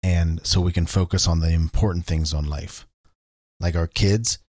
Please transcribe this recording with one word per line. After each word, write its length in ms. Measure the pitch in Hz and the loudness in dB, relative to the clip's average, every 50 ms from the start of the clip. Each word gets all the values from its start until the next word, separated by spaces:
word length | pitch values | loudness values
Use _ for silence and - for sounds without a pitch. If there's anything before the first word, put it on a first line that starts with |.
| - | 0
And 420 | 92 90 85 82 82 80 82 - | 2 2 2 2 0 -2 -4 -2
so 140 | - - 95 | -2 0 2
we 120 | 87 90 85 | 2 0 0
can 140 | 90 85 | 0 -2
focus 400 | 80 - 98 92 87 - 92 - - | 0 0 0 0 0 0 0 0 2
on 120 | 85 82 | 2 2
the 120 | 80 82 82 | 2 2 2
important 540 | 82 82 78 - - - 107 87 87 85 | 2 0 0 0 0 0 0 0 -4 -4
things 260 | - 85 80 80 76 76 | -2 -2 -2 -2 -2 -2
on 160 | 76 73 73 | -4 -4 -4
life, 380 | 73 73 76 76 - - - _ _ _ _ _ _ _ _ _ _ _ _ _ _ _ | -6 -8 -10 -12 -14 -16 -20 _ _ _ _ _ _ _ _ _ _ _ _ _ _ _
like 160 | 87 87 80 | -4 -2 0
our 100 | 85 82 | 0 -2
kids 520 | 82 _ - 104 98 101 110 117 - - - _ _ | -2 _ 2 4 4 4 2 2 -2 -4 -6 _ _